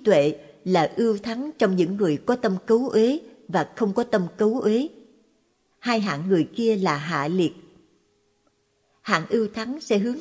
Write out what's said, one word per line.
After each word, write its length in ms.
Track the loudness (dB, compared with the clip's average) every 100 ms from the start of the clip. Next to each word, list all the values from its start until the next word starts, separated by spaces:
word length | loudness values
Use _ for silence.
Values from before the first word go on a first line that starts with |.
| 4
tuệ 300 | 4 4 0 -10 -10 0
là 280 | 2 2 0
ưu 220 | 0 0
thắng 340 | -4 -6 -6 -2
trong 180 | 0 2
những 220 | 0 0
người 200 | 0 0 -2
có 100 | -2
tâm 200 | -2 -2 0
cấu 240 | 0 2
uế 300 | 2 2 0 -6 -20 -4
và 220 | -2 -2 -2
không 180 | -2
có 100 | -2
tâm 240 | 0 0 -2 0
cấu 220 | 0 2
uế. 280 | 0 0 -2 -8 -20 _ _ _ _ _ _ _
Hai 200 | -4 -2
hạng 300 | -2 -4 0
người 200 | 0 0 -2
kia 200 | 0 0
là 220 | 0 -2
hạ 300 | -2 -4 -2
liệt. 260 | 0 0 -2 -20 _ _ _ _ _ _ _ _ _ _ _ _ _
Hạng 240 | -4 -4 0
ưu 180 | -2 -2
thắng 320 | -4 -8 -6
sẽ 160 | -2 0
hướng 200 | 0 -4